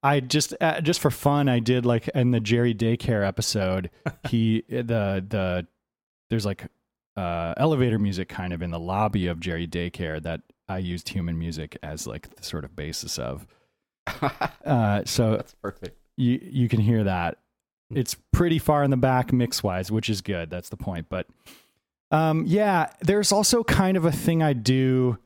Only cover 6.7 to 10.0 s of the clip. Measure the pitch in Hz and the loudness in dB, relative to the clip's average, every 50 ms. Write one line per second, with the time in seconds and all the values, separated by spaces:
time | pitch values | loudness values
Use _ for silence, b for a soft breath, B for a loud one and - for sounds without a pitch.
6.7 | _ _ _ _ _ _ _ _ _ - 95 87 85 85 85 85 - - 135 160 | _ _ _ _ _ _ _ _ _ -6 -6 -4 -4 -4 -4 -4 -2 0 2 2
7.7 | 156 135 127 123 110 110 101 101 95 87 95 - - - 92 90 90 82 87 87 | 4 2 2 2 2 2 0 0 -2 -4 -6 -8 -8 -8 -6 -6 -6 -6 -6 -6
8.7 | 85 85 85 87 92 101 107 107 101 104 90 87 85 82 82 90 85 82 85 82 | -6 -6 -4 -4 -2 0 0 0 0 0 -2 -2 -2 -4 -6 -6 -6 -6 -6 -6
9.7 | - 87 85 87 - - | -4 -4 -6 -6 -6 -6